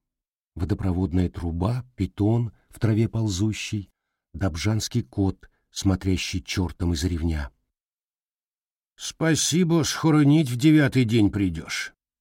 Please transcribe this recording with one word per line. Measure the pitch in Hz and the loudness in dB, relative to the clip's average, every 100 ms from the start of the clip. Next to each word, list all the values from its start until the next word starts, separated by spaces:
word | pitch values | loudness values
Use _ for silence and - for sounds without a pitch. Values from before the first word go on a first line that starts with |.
| _ _ _ _ _ | _ _ _ _ _
водопроводная | - 82 98 98 90 92 90 87 | -8 -4 -2 -2 0 0 0 0
труба, | - 85 82 95 123 - - | -2 -6 -4 -2 -4 -8 -6
питон | 95 - 104 117 113 - _ | -6 -2 0 0 -2 -8 _
в | - | -4
траве | 110 107 110 | 0 2 0
ползущий, | 113 110 90 107 101 - 107 92 _ _ _ _ | -2 -4 0 -2 -2 -6 -8 -10 _ _ _ _
добжанский | 80 85 80 98 110 - 120 | -6 -6 -4 -2 -2 -2 -4
кот, | - - 95 - - _ _ | -4 -2 -2 -2 -12 _ _
смотрящий | - 95 92 98 90 - 90 | -2 0 0 0 -2 -4 -8
чертом | - - 87 - 85 | -6 -4 -4 -2 -2
из | 82 | 0
ревня. | 87 85 82 78 67 - _ _ _ _ _ _ _ _ _ _ _ _ _ _ | -2 -2 -2 -4 -6 -14 _ _ _ _ _ _ _ _ _ _ _ _ _ _
"Спасибо, | - - 160 151 - 165 170 165 | -16 -4 0 0 0 2 2 2
схоронить | 143 - 160 151 139 151 139 | 0 0 2 4 6 4 2
в | 123 | 2
девятый | 151 151 139 131 | 4 6 6 2
день | 117 117 101 | 2 4 4
придешь". | 101 95 80 73 - - - _ _ | 2 -2 -4 -8 -10 -10 -14 _ _